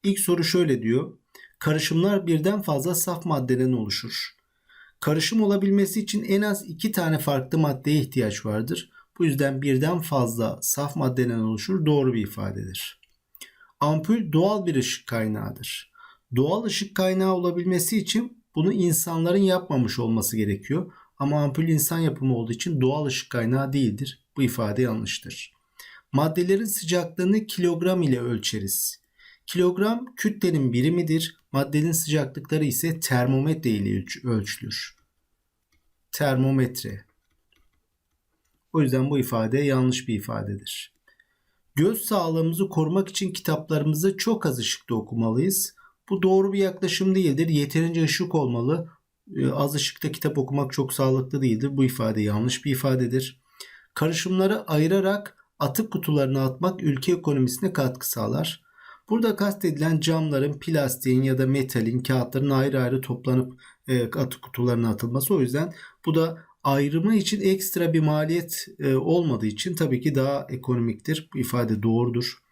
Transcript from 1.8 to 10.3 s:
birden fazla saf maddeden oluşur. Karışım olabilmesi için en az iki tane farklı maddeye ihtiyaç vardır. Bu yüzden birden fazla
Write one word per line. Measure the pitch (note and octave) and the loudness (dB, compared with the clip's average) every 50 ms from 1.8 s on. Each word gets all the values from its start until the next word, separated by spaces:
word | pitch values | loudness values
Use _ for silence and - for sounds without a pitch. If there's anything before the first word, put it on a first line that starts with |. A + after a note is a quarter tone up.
| D#3 - D#3 D#3+ F3+ G3 G3+ G3 E3+ | 0 0 2 2 4 4 2 2 2
birden | E3+ E3 D#3 D3+ F#3+ G#3 G#3 | 2 0 2 2 2 0 0
fazla | G3 - D3+ C3+ C#3 F3 F3+ | -2 -2 -2 0 0 -2 -2
saf | F3 - F#3 E3+ E3 - | -2 -2 -2 -4 -4 -2
maddeden | F3 D#3 C#3 B2+ B2+ C3 B2 C3 B2+ | -2 -2 0 2 0 2 2 2 2
oluşur. | B2+ A#2+ G#2+ G2+ G2+ - - A#2 - - - - - _ _ _ _ _ _ _ _ - - _ _ _ | 2 0 -2 -4 -4 -6 -6 -8 -8 -8 -10 -10 -12 _ _ _ _ _ _ _ _ -20 -20 _ _ _
Karışım | - D3+ D#3 D#3+ D#3+ - A3+ A3 G#3+ | -2 0 0 0 0 0 2 2 4
olabilmesi | G3 G3+ G3 G3 G3 G3 G3 F#3+ F#3+ - A3 | 4 2 2 2 2 4 4 2 2 0 -4
için | G#3+ - - G#3 - | -4 -2 -4 -4 0
en | - G3 G3+ | 0 0 2
az | G#3 G#3 G3+ G3+ - | 2 0 -2 -4 -6
iki | - D#3+ - - A3 | -12 -10 -4 -4 -2
tane | G#3+ F#3+ F3 D#3+ D#3 D3 | -2 0 0 0 0 0
farklı | - - C#3 C3+ C3 - - | 0 0 0 0 -2 0 0
maddeye | D#3+ D#3 D3 C3+ C3 - D3 D3+ D3+ | 2 2 2 0 -2 0 2 2 2
ihtiyaç | B2+ C3 - C3 A#2 G#2+ G2+ - - | 0 0 -2 -2 0 0 -2 -4 -4
vardır. | A2 G#2 G#2+ A2+ - - - - _ _ - _ _ _ | -4 -2 -2 -2 -4 -6 -8 -8 _ _ -20 _ _ _
Bu | - F3 | 0 0
yüzden | D#3+ C3+ C#3 C#3+ C#3 C3+ C3 | 2 2 2 0 0 0 -2
birden | C#3 C#3+ C3 C3 C#3+ D3+ F3+ F3 | 0 2 2 2 2 2 0 -2
fazla | D#3+ - D3 C3+ B2 A2+ | -2 -2 0 0 0 0